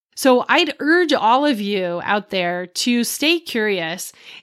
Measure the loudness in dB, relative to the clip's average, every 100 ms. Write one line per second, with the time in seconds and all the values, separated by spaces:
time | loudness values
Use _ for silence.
0 | _ -2 2 4 4 2 2 -2 0 2
1 | 2 2 2 4 2 0 -2 -2 -2 -4
2 | -2 -2 -2 -4 -2 -4 -6 -4 0 0
3 | 0 -2 0 0 -2 -4 -2 -2 -4 -8
4 | -12 -16 -20 -20